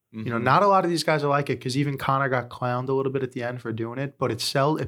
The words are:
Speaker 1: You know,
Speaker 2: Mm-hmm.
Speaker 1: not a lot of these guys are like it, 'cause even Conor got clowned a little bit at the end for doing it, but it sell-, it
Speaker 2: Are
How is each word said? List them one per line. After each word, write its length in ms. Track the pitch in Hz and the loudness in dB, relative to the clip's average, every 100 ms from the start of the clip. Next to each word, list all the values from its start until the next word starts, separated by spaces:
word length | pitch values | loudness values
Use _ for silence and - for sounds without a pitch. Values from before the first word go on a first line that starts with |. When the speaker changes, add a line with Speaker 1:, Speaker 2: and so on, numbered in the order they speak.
| _ | _
Speaker 1:
You 120 | 110 | -8
know, 120 | 110 117 | -4 0
Speaker 2:
Mm-hmm. 80 | |
Speaker 1:
not 180 | 123 156 | 4 6
a 40 | 202 | 6
lot 180 | 190 | 4
of 60 | 175 | 4
these 140 | 165 | 0
guys 180 | 165 156 | 0 0
are 40 | 143 | 2
like 220 | 143 143 | 0 0
it, 100 | 127 | -4
'cause 160 | 131 131 | -2 -2
even 220 | 143 135 | -2 -2
Conor 320 | - 135 135 | 0 0 2
got 180 | 127 120 | 0 -4
clowned 400 | - 123 123 127 | -4 -2 -2 0
a 40 | |
little 200 | 135 135 | 0 0
bit 100 | 135 | -2
at 100 | 127 | -4
the 100 | 123 | -6
end 180 | 120 123 | -6 -6
for 100 | 117 | -6
doing 280 | 113 117 123 | -6 -6 -6
it, 180 | 139 - | -8 -2
but 120 | 127 | -2
it 100 | 113 | -2
sell-, 360 | - 143 139 | -2 2 2
it 40 | |
Speaker 2:
Are 20 | 156 | 0